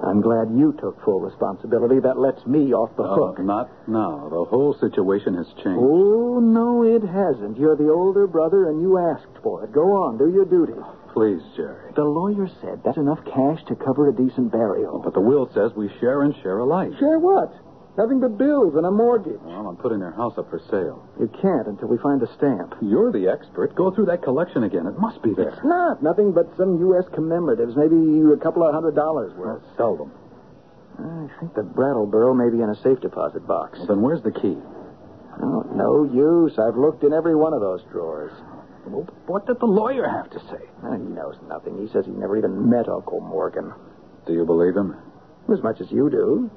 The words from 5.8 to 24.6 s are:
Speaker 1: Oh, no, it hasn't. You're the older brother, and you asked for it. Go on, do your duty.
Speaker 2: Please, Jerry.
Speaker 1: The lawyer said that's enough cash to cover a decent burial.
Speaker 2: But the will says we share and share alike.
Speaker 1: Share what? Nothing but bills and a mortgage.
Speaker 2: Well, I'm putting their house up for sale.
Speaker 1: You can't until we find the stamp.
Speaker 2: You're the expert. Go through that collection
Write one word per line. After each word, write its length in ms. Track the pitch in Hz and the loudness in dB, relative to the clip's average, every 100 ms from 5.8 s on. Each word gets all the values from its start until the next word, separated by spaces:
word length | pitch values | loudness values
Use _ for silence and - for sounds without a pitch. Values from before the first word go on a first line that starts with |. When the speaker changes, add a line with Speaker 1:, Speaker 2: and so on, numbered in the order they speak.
Speaker 1:
Oh, 580 | 262 320 202 220 240 247 | 4 6 6 4 2 2
no, 420 | 233 226 233 240 | 4 4 2 2
it 180 | 226 226 | 4 2
hasn't. 540 | 208 185 190 131 104 110 | 0 0 0 -2 -6 0
You're 180 | 151 | 2
the 140 | 151 151 | 4 4
older 380 | 165 190 190 202 | 4 4 4 2
brother, 420 | 165 160 196 175 | 2 2 4 2
and 140 | 156 | 0
you 160 | 180 185 | 2 2
asked 440 | 170 147 - - | 2 -2 -10 -8
for 220 | 110 90 | -6 -6
it. 80 | 110 | -2
Go 320 | 139 175 202 | 2 4 2
on, 140 | 165 113 | 0 2
do 100 | 147 | 2
your 160 | 185 | 4
duty. 300 | 185 180 156 117 - - - | 4 4 2 -2 -14 -20 -8
Speaker 2:
Please, 260 | - 110 90 - - | 0 0 0 -6 -10
Jerry. 340 | 76 - - - | -10 -10 -8 -2
Speaker 1:
The 80 | |
lawyer 440 | 147 151 190 208 190 - | 0 0 -2 -2 -4 -6
said 220 | - - | -12 -6
that's 140 | - 127 | -4 0
enough 260 | 143 160 | -2 -2
cash 400 | - 127 135 160 - | -4 0 0 0 -6
to 60 | |
cover 340 | - - 135 143 | -6 -2 2 2
a 40 | |
decent 380 | 117 127 127 120 | 4 0 0 -2
burial. 460 | 113 113 92 - - | 0 0 0 -4 -6
Speaker 2:
But 120 | - | -4
the 60 | - | 0
will 280 | 101 143 127 | 4 2 2
says 180 | - 107 | 0 -2
we 140 | 107 104 - | -2 -8 -4
share 220 | 120 143 | -2 2
and 120 | 143 139 | 0 -2
share 160 | - 104 | -4 -2
alike. 320 | 123 175 185 - | 0 0 -2 0
Speaker 1:
Share 180 | 285 320 | 2 2
what? 340 | 349 392 170 - - - - - | 4 2 0 -8 -20 -20 -12 -2
Nothing 220 | 226 262 | 0 2
but 180 | 247 208 | 0 0
bills 380 | 269 294 202 | 2 4 2
and 100 | 147 | 2
a 60 | 170 | 0
mortgage. 480 | 202 233 240 170 104 | 2 4 2 -2 -10
Speaker 2:
Well, 240 | - 87 104 | -12 -12 -12
I'm 80 | 87 | -6
putting 240 | 123 107 | -4 -4
their 100 | 90 | -6
house 240 | 82 117 98 | -6 -6 -6
up 140 | - | -8
for 80 | 82 - | -10 -4
sale. 380 | 104 85 - - - | -4 -4 -8 -18 -6
Speaker 1:
You 80 | 117 - | -6 -2
can't 280 | 190 160 110 | 0 0 -4
until 180 | 101 113 | -8 -4
we 100 | 120 | -2
find 220 | 143 139 | 0 0
the 60 | 120 - | -2 0
stamp. 380 | 143 110 87 - | 0 0 -6 -6
Speaker 2:
You're 300 | 107 117 240 | 0 2 2
the 160 | 147 92 | 2 0
expert. 480 | - - - 104 - | -2 -6 -4 -4 0
Go 160 | 185 | 0
through 140 | 190 190 | 2 0
that 140 | 175 | 0
collection 440 | - 131 175 151 | 0 -2 -2 -2